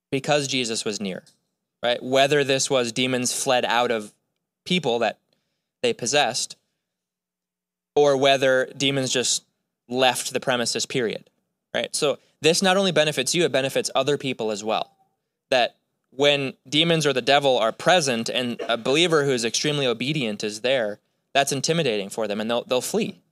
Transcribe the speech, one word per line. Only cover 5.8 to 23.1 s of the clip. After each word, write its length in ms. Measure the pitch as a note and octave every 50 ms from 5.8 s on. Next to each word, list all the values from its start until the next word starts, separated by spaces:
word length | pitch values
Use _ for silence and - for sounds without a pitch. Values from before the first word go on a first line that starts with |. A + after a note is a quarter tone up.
they 100 | - A#2+
possessed, 640 | A2+ - B2 G#2+ C3+ D3 C3+ A2+ A#2 - - - - - _ _ _ _ _ _ _ _ _ _ _ _ _ _ _ _ _ _ _ _ _ _ _ _ _ _ _
or 200 | D3 D3 C#3+ C#3
whether 500 | C3 C#3 C#3 C#3 C3 C3+ C3 C3 C3 B2+ - -
demons 340 | B2+ C#3 C#3 C#3 C3+ C3 B2+
just 320 | - B2+ A2+ - - - - _ _ _ _ _ _ _ _ -
left 440 | A#2+ C3 C3 B2+ A#2+ - - -
the 80 | - -
premises, 440 | - C3+ B2 A#2+ A#2 - - A2+ -
period, 440 | - - C3 A#2 G2+ - - - _ _ _ _ _ _ _ _ _ -
right? 200 | A#2+ A#2+ - -
So 240 | - D#3 C#3+ - - _ _ _ _
this 220 | - D#3 F3+ -
not 140 | G3+ F#3 F#3
only 160 | G3 G3 F#3+
benefits 420 | D#3 D3+ D#3 D3+ C#3 C#3 B2+ - -
you, 100 | F3 E3
it 80 | C#3
benefits 380 | C#3 C3+ C3+ C3+ - C3 A2+ - -
other 240 | C3 C3+ C#3+ D3 C#3
people 320 | - C3 A#2+ - A2+ A2
as 120 | G#2+ G2
well. 280 | G#2+ A2 G#2 F2 - - _ _ _ _ _ _ _ _ _ _ _ _
That 260 | C3+ B2 A2+ - - _ _ _ _ _ _ _
when 440 | _ B2+ C#3+ C#3+ C#3+ C#3+ C3+ B2+ - _ _ C3
demons 380 | C#3+ D3+ E3 E3+ E3 D#3+ D3
or 60 | C#3+
the 100 | B2+ B2+
devil 360 | A#2+ C3+ C#3 D3+ C#3+ C3+ B2+ G#2+
are 140 | A2 A2+
present 560 | - - - E3 F3+ F#3 C#3+ C#3 A#2+ A2+ A#2 -
and 320 | - B2 B2+ A#2+ A2+ - - -
a 80 | A#2
believer 480 | A#2 A2 B2+ C3+ D#3+ F3 E3+ E3 D3 C#3
who's 200 | C#3+ C3+ A#2+ A2+
extremely 420 | A2+ - - - D3+ D3 C#3+ C3+
obedient 560 | B2 A2+ A2+ B2 C#3 D#3 D#3 B2 G#2+ G2+ -
is 180 | - G#2+ G#2 G#2+
there, 400 | A2+ B2 C3+ B2+ A2 G#2 G#2 - _ _ _ _ _ _
that's 200 | - C3+ C#3+ -
intimidating 560 | D3 C3 - - E3 E3+ D3+ B2 G#2+ G#2 F#2+ G2+
for 200 | - A#2 A2 G2+
them, 120 | G2+ G#2+
and 80 | A2 A2+
they'll, 160 | A#2+ A#2+ -
they'll 160 | - B2+ B2+
flee 400 | - - - G#3+ A3+ G3